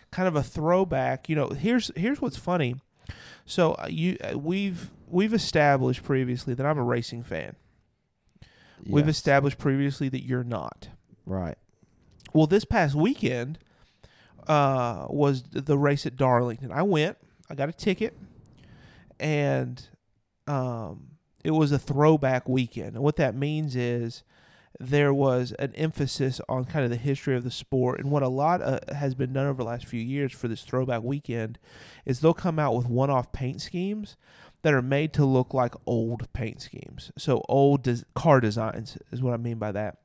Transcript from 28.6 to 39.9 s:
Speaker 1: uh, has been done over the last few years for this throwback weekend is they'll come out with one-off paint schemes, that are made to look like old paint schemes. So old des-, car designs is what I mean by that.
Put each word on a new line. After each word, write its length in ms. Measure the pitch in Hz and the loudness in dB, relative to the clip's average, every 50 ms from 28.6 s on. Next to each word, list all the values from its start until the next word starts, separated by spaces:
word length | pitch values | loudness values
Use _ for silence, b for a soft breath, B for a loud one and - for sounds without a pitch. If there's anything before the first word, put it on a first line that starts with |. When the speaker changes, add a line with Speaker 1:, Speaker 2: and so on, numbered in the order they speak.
Speaker 1:
uh, 180 | - - 135 - - - - | 0 -2 -2 -2 -4 -6 -6
has 200 | 143 143 135 127 | -2 -2 -2 -2
been 180 | 127 131 127 | -2 -4 -2
done 140 | 131 135 135 | -2 -2 -2
over 160 | 143 139 127 | -2 -2 -2
the 60 | 120 113 | -4 -6
last 160 | 120 120 - | -6 -8 -8
few 140 | - - 117 | -8 -8 -6
years 320 | 113 123 135 143 143 123 | -4 -4 -4 -4 -4 -4
for 160 | - - - 117 | -4 -6 -6 -6
this 140 | 110 - | -6 -6
throwback 400 | - - - 127 131 127 123 113 | -6 -2 -2 0 0 0 -2 -2
weekend 560 | 110 120 143 143 - - 117 117 113 113 117 b b b b b b b b b b | -2 -4 -4 -4 -4 -6 -6 -4 -6 -6 -8 b b b b b b b b b b
is 160 | 139 127 120 | -4 0 4
they'll 140 | 151 160 165 | 4 4 4
come 240 | - - 180 160 156 | 4 0 -2 0 2
out 160 | 151 135 117 | 0 2 0
with 120 | 123 120 | 0 0
one-off 440 | 123 117 123 135 139 139 127 123 - | 0 0 2 2 2 2 0 0 -2
paint 280 | - - 135 127 - - | -6 -6 -6 -6 -6 -8
schemes, 560 | - - - 175 180 196 208 214 208 - - b b b b b b b b b - | -10 -8 -6 -4 -4 -4 -4 -6 -8 -12 -16 b b b b b b b b b 2
that 100 | 156 147 | 4 4
are 80 | 131 | 4
made 300 | 123 131 139 143 151 156 | 4 2 2 0 0 0
to 120 | - - 147 | 2 4 4
look 300 | 135 131 127 127 - - | 6 6 4 2 2 0
like 200 | 131 123 120 - - - | 0 0 0 -2 -6 -4
old 460 | - 120 117 113 117 117 113 117 - | -2 0 0 0 -2 -4 -6 -8 -8
paint 280 | - - 117 - - - | -8 -6 -6 -8 -8 -12
schemes. 520 | - - - - - - - 127 - - - | -16 -16 -16 -16 -16 -16 -18 -18 -18 -18 -16
So 280 | - - - 131 - - - | -6 0 0 0 0 2 2
old 360 | - 139 139 139 143 139 123 | 4 6 6 6 6 4 2
des-, 180 | 131 120 120 - - _ | 0 -2 -2 -6 -8 _
car 240 | - - 170 143 131 | 0 2 4 4 4
designs 580 | 117 107 104 113 110 110 - 113 110 - - - - - | 2 2 0 -2 -4 -4 -6 -8 -10 -12 -14 -18 -14 -12
is 100 | - 120 | -8 -4
what 100 | 131 127 | -2 -2
I 40 | 120 | -2
mean 220 | 117 117 120 117 113 | -2 -4 -6 -6 -4
by 120 | 107 107 | -6 -4
that. 260 | 95 101 107 101 | -4 -4 -6 -6